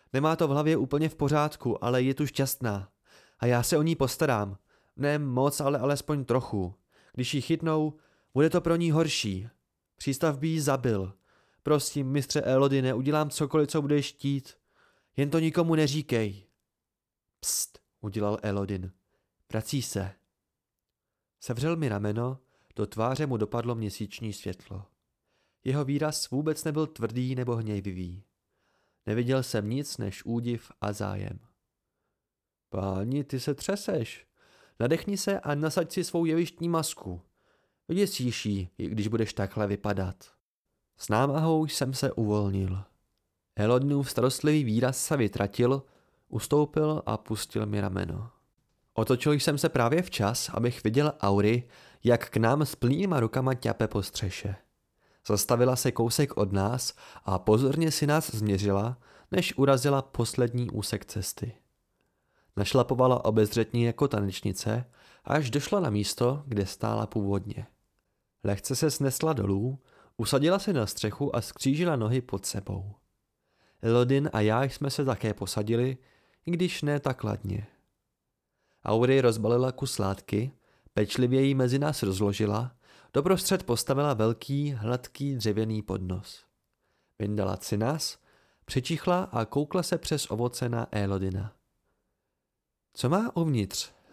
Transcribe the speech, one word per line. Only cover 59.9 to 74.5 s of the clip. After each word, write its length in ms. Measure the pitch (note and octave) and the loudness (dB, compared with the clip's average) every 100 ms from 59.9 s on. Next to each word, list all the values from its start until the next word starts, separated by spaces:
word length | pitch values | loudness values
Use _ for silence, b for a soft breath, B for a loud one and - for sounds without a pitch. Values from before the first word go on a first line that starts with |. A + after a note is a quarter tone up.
| C#3 | 0
poslední 680 | - - A#2 - A#2+ B2 A#2+ | -2 -2 -2 0 0 0 -4
úsek 340 | G#2+ G2+ G#2+ | -4 -4 -6
cesty. 480 | - G#2 F#2+ - A2 - _ _ _ _ _ _ _ _ _ - | -6 -8 -6 -6 -10 -10 _ _ _ _ _ _ _ _ _ -4
Našlapovala 680 | G2+ C3 A#2+ B2 B2+ B2 | 2 4 4 4 4 4
obezřetně 640 | - A2 G#2+ A#2 A2 A#2+ A#2 | 4 4 4 2 0 2 0
jako 220 | - C#3 | 2 0
tanečnice, 760 | G#2+ G2+ F#2+ G2 F#2 A2+ A2+ B2 b b b | 0 -2 -2 -4 -4 -2 -2 -4 b b b
až 260 | - D3 C3 | -2 0 0
došla 300 | C#3+ - G#3 | -2 0 0
na 100 | D#3 | 2
místo, 520 | G#2 G2+ - B2 D3 C#3+ | 0 -2 0 0 0 -2
kde 200 | G#2 F#2+ | -2 -2
stála 400 | - A2 A2 G#2+ | -4 -4 -2 -2
původně. 600 | A2 G2 G2+ G2+ G2+ G#2 _ _ _ _ _ _ _ | -2 0 0 -2 -8 -12 _ _ _ _ _ _ _
Lehce 320 | G#2+ G2+ - C3 | -4 -2 -2 0
se 140 | D#3+ | 0
snesla 420 | - C3+ - D#3+ | 2 0 0 0
dolů, 500 | C3+ G2 G2 A#2+ C3+ b b b - | 0 0 0 -2 -6 b b b -6
usadila 420 | A2 C3+ D3+ F#3+ | 0 2 4 2
se 140 | G#3+ | 2
na 140 | D#3 G#2+ | 0 0
střechu 500 | - G#2+ - C#3+ A#2+ | -2 -4 -2 -2 -2
a 40 | |
skřížila 560 | - - C3 D3 F3 C#3 | -4 -2 0 2 2 2
nohy 240 | A2 B2+ | 0 0
pod 260 | B2 G2 - | -2 -6 -6
sebou. 480 | G#2 - G2 G2 - _ _ _ _ _ _ _ _ | -6 -6 -8 -8 -14 _ _ _ _ _ _ _ _
Elodin 480 | A2+ A#2 B2 C3+ D3 | 2 4 4 4 2
a 80 | A2 | 2
já 240 | G#2+ | 2